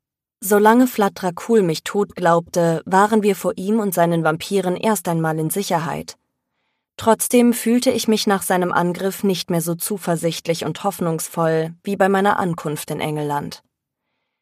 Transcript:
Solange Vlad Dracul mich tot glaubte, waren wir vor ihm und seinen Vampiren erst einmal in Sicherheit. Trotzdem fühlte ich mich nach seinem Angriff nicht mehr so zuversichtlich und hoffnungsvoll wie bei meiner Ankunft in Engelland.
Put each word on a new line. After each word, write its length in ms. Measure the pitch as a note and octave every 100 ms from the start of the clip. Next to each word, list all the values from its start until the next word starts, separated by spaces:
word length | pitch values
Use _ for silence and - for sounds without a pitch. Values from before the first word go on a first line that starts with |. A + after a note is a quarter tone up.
| _ _ _ _
Solange 460 | F#3 G#3 G#3+ A#3+ B3+
Vlad 260 | - G3
Dracul 480 | F3 F#3 E3+ - A3+
mich 220 | E3+ D#3
tot 300 | - G3+ G3
glaubte, 680 | - F3 E3+ E3+ F3+ E3+ E3 -
waren 360 | F#3 G#3 A3
wir 140 | G3+ F#3+
vor 160 | F3+ F3+
ihm 240 | F#3 A3
und 120 | G3+
seinen 320 | F3 E3+ E3+
Vampiren 520 | D#3+ D#3+ - G3 F3+ F3+
erst 320 | A3 - -
einmal 300 | E3 D#3+ D#3
in 120 | D#3
Sicherheit. 680 | G3 G3+ E3+ D#3 D3 - - _ _ _ _ _ _ _ -
Trotzdem 560 | A3+ A3+ - A#3+ A#3+
fühlte 360 | A#3 A3+ B3 B3+
ich 160 | A#3 A3
mich 220 | G#3+ A3
nach 140 | G3
seinem 300 | - F#3 F3+
Angriff 520 | - F3 F3 F#3+ F#3
nicht 260 | G3 F3 -
mehr 100 | E3+
so 140 | E3
zuversichtlich 920 | E3+ - G3+ - E3 E3 - E3 E3
und 200 | D3+ -
hoffnungsvoll 880 | G3+ - F3 D#3+ - E3+ E3 D#3+ D#3+ E3
wie 140 | G3+ G3
bei 120 | F#3+
meiner 300 | F#3+ G3+ -
Ankunft 540 | F#3 E3 D#3+ D3+ -
in 80 | D3+
Engelland. 640 | D3+ D3+ D3 C#3+ E3 - _ _ _ _ _ _ _ _